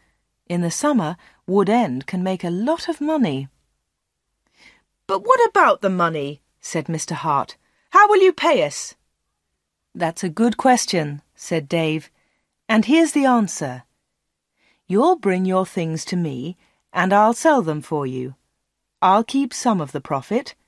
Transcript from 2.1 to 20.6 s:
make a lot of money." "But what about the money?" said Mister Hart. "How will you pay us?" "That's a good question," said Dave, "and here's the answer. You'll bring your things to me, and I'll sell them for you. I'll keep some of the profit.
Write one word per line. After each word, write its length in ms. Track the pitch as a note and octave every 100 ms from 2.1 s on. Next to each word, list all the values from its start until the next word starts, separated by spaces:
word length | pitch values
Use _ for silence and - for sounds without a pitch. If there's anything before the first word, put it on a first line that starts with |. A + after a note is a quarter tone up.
| F#3
make 220 | F#3 F#3+
a 140 | F3 F3 A#3
lot 180 | E4+ -
of 140 | D#4+
money." 460 | D4 D#4 G#3 C3+ C3+ _ _ _ _ _ _ _ _ _ _ _ - _ _ _ -
"But 180 | G3 G#3
what 180 | C4 -
about 320 | - C#4+ G3
the 160 | G3 F#3 E3+
money?" 380 | D#3+ C#3+ D3 _ _
said 260 | - D#3+ D3+ E3
Mister 200 | - D#3+
Hart. 420 | D#3 C#3+ - - _ _ _
"How 180 | - G#4
will 140 | G#4
you 100 | F#4+
pay 300 | D#4+ D#4 C4
us?" 300 | D3 - - - _ _ _ _ _ _ _ _ _ F3
"That's 280 | E3 E3
a 140 | F#3 D#3
good 160 | A#3 A3
question," 680 | C4 B3 - F#3 D3 D3 -
said 340 | _ - E3 C#3+
Dave, 440 | E3+ D#3+ D#3 - _ _ _ _ _ -
"and 180 | A3 A3
here's 280 | D#4 E4
the 120 | D4+ C4+
answer. 580 | B3 G3+ - C#3+ B2+ - _ _ _ _ _ _ _ _ _ -
You'll 400 | F#3+ D4+ F4 G3+
bring 180 | F#3 F#3
your 200 | F#3 F#3
things 400 | - E3 D#3+ -
to 100 | F3+
me, 400 | E3 C3 C#3+ F3+ _ _ _
and 200 | - F#3
I'll 200 | G3+ G#3+ A#3+ E4
sell 180 | C#4+
them 180 | E3 D#3
for 240 | C#3+ D3+ C3+
you. 300 | C3 B2+ C3+ _ _ _ _ _ _
I'll 220 | F#3 G3
keep 300 | A3+ C4+ C4+
some 260 | - B3 G3+
of 140 | C#3+
the 140 | D3 -
profit. 440 | C#3 - A3 C4+ -